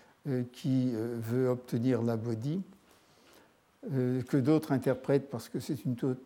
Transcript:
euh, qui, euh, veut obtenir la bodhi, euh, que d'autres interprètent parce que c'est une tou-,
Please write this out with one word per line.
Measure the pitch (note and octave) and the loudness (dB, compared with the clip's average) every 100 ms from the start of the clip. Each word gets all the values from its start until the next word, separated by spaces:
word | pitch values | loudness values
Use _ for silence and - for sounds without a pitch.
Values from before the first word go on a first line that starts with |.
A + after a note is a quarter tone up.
| - _ D3 | -20 _ -4
euh, | B2+ B2 | -2 -2
qui, | - C3+ C3 B2+ | -4 0 2 2
euh, | A2 A#2+ A#2 | 0 -2 -4
veut | A2 B2 B2+ | -2 2 2
obtenir | B2 - B2 B2+ A#2 | 0 -2 0 2 2
la | A#2 A2+ | 2 0
bodhi, | A#2+ A2+ C3+ F3+ F#3+ - _ - _ _ - - _ _ _ _ B3 | -2 -4 -2 -4 -6 -14 _ -20 _ _ -20 -20 _ _ _ _ -6
euh, | C3+ B2 B2+ | -2 0 0
que | A#2+ C#3+ | 0 2
d'autres | C3 D#3 - | 4 4 2
interprètent | C3+ C3+ B2+ - C#3 C#3 | 0 2 0 2 2 0
parce | C3 - | -8 -8
que | C3+ | -8
c'est | - D3 | -6 -4
une | C3+ | -2
tou-, | A#2+ C3+ B2+ | -2 -2 -2